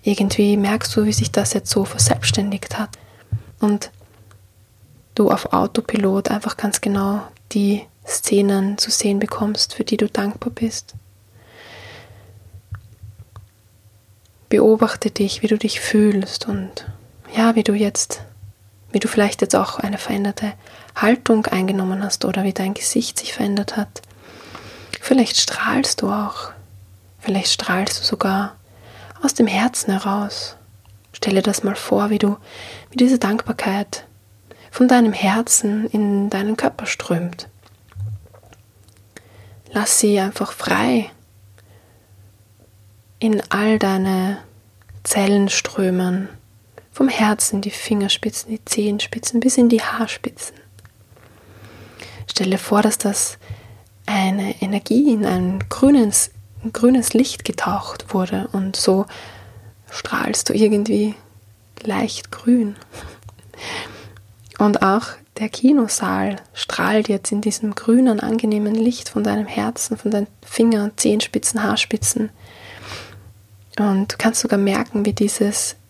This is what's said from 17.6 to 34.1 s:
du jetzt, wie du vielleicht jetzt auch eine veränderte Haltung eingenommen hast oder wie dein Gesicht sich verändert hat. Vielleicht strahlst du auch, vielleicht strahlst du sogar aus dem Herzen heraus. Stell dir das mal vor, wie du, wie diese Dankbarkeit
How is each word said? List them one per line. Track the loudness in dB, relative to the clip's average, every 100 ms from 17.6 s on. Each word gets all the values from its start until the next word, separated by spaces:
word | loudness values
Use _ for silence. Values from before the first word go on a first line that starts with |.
du | 2
jetzt, | 2 0 -2 -6 -8 -14 -20 -20 -20 _ _ -4
wie | -2
du | 0
vielleicht | 2 2 2
jetzt | 2
auch | 2 0 -4
eine | -6 -6
veränderte | -4 -2 -2 -4 -8 -8 -20 -20 -14
Haltung | 0 2 2 4 2 2
eingenommen | 0 0 0 -2 -2
hast | -4 -2
oder | -2 0
wie | -2
dein | -2 -4
Gesicht | -4 -2 -2 -2 -6
sich | -8
verändert | -4 -2 0 -2 -4
hat. | -6 -10 -20 -20 -20 -20 -20 -20 -18 -20 -16 -12
Vielleicht | 2 2 4 0
strahlst | -2 -2 -2 0 0 -2
du | -2
auch, | -2 -4 -8 -14 -16 -20 -20 -20 -20 _ -10
vielleicht | -2 0 0
strahlst | -2 0 -2 -2 -2
du |
sogar | -2 -2 0 0 -2 -8 _ -20 -20 -20 -20 -4
aus | -4
dem | 2 2
Herzen | 2 0 -2 -2
heraus. | -2 -2 -2 -4 -8 -12 -16 -20 -20 -20 -20 _
Stell | -6 0
dir | 2
das | 2 0
mal | -2 -4
vor, | 0 0 2
wie | 2
du, | 2 0 -8 -18 -18 -18 -10
wie | 2
diese | 4 4
Dankbarkeit | 2 0 -2 -4 -2 -2 -4 -10 -16